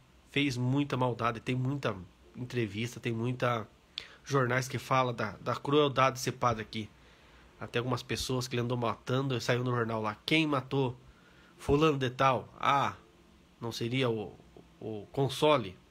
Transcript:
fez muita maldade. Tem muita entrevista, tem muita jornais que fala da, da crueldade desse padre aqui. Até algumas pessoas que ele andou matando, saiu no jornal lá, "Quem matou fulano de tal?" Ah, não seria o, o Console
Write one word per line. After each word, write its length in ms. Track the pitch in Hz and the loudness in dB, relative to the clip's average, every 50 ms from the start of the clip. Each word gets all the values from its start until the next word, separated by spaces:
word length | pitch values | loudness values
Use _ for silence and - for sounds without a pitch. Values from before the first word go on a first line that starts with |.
| - _ - - - - | -20 _ -20 -20 -14 -4
fez 260 | - 143 143 143 123 | -2 0 0 0 0
muita 380 | 120 123 127 131 143 143 139 139 | 0 0 2 2 2 0 0 0
maldade. 440 | 127 127 123 117 113 117 117 113 110 | 0 0 0 0 0 0 -2 -2 -2
Tem 160 | - - 127 | -2 -2 -2
muita 400 | 127 127 127 143 143 139 127 104 92 87 - - _ - - - | 0 0 -2 -2 -2 -2 -4 -4 -6 -10 -16 -20 _ -20 -18 -14
entrevista, 640 | - 127 123 123 120 117 101 95 104 117 117 - 120 | -12 -10 -6 -4 -2 -2 -2 -2 -4 -6 -6 -6 -6
tem 120 | - 123 | -6 -4
muita 560 | 117 113 117 123 127 127 131 123 120 113 101 - - _ _ _ _ - - - - - - | -4 -2 -2 -4 -2 0 0 0 0 -2 -4 -8 -14 _ _ _ _ -14 -14 -14 -18 -18 -6
jornais 440 | - 135 139 127 120 123 127 127 | 0 2 2 2 2 2 0 0
que 100 | - - | -2 -4
fala 360 | 113 - - 135 131 127 123 117 | -6 -2 2 2 4 4 2 0
da, 180 | 110 113 104 - | -2 -4 -6 -6
da 180 | - - 127 117 | -6 -6 -4 -4
crueldade 600 | - - 143 143 151 151 143 123 135 131 131 123 | -4 0 2 4 4 4 4 4 4 4 4 2
desse 160 | 127 - 131 | 0 -4 -4
padre 300 | 120 - - 120 117 110 | -2 0 2 0 0 0
aqui. 280 | 107 - - 110 107 - - - - - - - - - - - - - - - | -4 -8 -8 -10 -10 -10 -14 -20 -20 -20 -20 -20 -20 -20 -20 -20 -20 -20 -16 -14
Até 200 | 117 110 - 120 | -8 -4 -2 -2
algumas 240 | 120 127 127 123 - | 0 0 -2 -4 -4
pessoas 440 | - 120 107 - - 127 127 123 | -4 -4 -4 -2 -2 -2 -2 -2
que 80 | - 120 | -2 -2
ele 60 | 120 | -2
andou 160 | 120 120 127 | -2 0 -2
matando, 640 | 123 120 113 104 - - - 127 131 139 139 131 117 | 0 0 -2 -2 -4 -4 -2 0 0 0 0 -2 -2
saiu 220 | - - 123 120 123 | 0 0 0 0 0
no 80 | 127 | 0
jornal 280 | 123 120 113 110 113 110 | 0 0 0 0 -2 -2
lá, 160 | 107 107 104 - - | -2 -4 -4 -4 -2
"Quem 200 | - 156 160 160 | 0 2 2 2
matou 500 | 151 143 131 127 131 139 139 135 120 120 - - - - - - - - - - - - | 2 0 -2 -2 -2 0 0 0 0 -2 -8 -14 -20 -20 -20 -20 -20 -20 -20 -20 -20 -20
fulano 400 | - - - 143 147 156 160 143 | -6 0 2 4 4 4 4 4
de 120 | 139 131 123 | 2 0 -2
tal?" 360 | 127 - 135 135 131 107 95 - - - | 0 2 4 4 4 2 -2 -8 -8 -2
Ah, 340 | - - 139 139 127 98 - - - - - - - _ - - _ _ _ - | 0 2 2 2 2 0 -2 -6 -12 -20 -20 -20 -20 _ -20 -20 _ _ _ -10
não 120 | 117 117 | -10 -8
seria 380 | 110 - 120 117 123 135 127 120 | -6 -4 -4 -2 0 2 2 2
o, 260 | 113 110 101 - - - - - - - - - - - | 0 -2 -4 -8 -12 -16 -20 -20 -20 -20 -20 -20 -18 -12
o 280 | - 110 110 104 98 - | -10 -8 -8 -8 -10 -6
Console 640 | - 139 139 123 - - 156 151 151 135 107 92 90 - - _ | -2 0 0 0 0 4 4 6 6 4 2 -2 -10 -14 -20 _